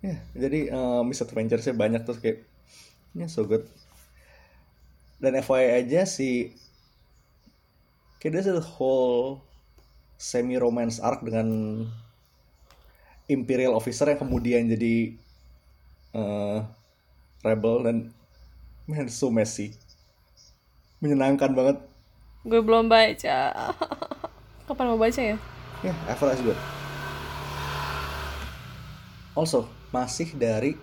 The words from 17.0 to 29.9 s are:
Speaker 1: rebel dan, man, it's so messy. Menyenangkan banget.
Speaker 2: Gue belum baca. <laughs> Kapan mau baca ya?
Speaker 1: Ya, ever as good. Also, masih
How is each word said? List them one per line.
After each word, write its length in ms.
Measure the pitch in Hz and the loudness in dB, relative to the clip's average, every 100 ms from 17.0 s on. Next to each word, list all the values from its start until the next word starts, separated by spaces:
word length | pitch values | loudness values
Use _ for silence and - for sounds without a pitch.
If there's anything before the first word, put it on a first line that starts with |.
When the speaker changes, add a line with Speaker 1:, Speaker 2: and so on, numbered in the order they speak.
| _ _ _ _ | _ _ _ _
Speaker 1:
rebel 360 | 113 110 110 120 | 0 2 2 2
dan, 300 | 117 117 117 - _ - - - - - | 2 0 -4 -16 _ -20 -20 -20 -20 -18
man, 240 | - 151 127 | -8 -6 -6
it's 80 | - | -2
so 120 | 135 | 2
messy. 420 | 113 107 - 107 110 - - _ _ _ _ - _ _ _ _ _ | 2 2 -2 -10 -10 -20 -20 _ _ _ _ -20 _ _ _ _ _
Menyenangkan 520 | 151 139 135 139 139 | 0 4 4 4 2
banget. 280 | 131 131 139 - - _ _ - - | 4 2 2 -6 -20 _ _ -20 -16
Speaker 2:
Gue 160 | 226 226 | 2 2
belum 280 | 220 226 226 | 6 4 8
baca. 680 | 226 220 214 - 131 135 - - - 320 - - | 6 6 2 0 0 0 -2 -6 -4 -6 -6 -10
<laughs> 600 | - - - - - - | -10 -12 -14 -20 -20 -10
Kapan 180 | 277 254 | -4 0
mau 140 | 226 | 4
baca 160 | 226 247 | 2 2
ya? 220 | 226 214 - - - - | 0 -2 -6 -16 -16 -8
Speaker 1:
Ya, 160 | 185 160 160 | -6 -4 -4
ever 200 | 123 143 | 2 2
as 100 | 135 | 2
good. 200 | 120 95 - - - - - - - 71 - 71 71 71 71 71 71 73 71 - - - - - - - - - - | 0 -2 -6 -10 -10 -8 -8 -8 -10 -10 -10 -8 -6 -6 -6 -6 -6 -6 -8 -8 -10 -12 -16 -16 -16 -16 -18 -20 -6
Also, 320 | - 160 131 117 - | -2 2 2 0 -12
masih 400 | - | -6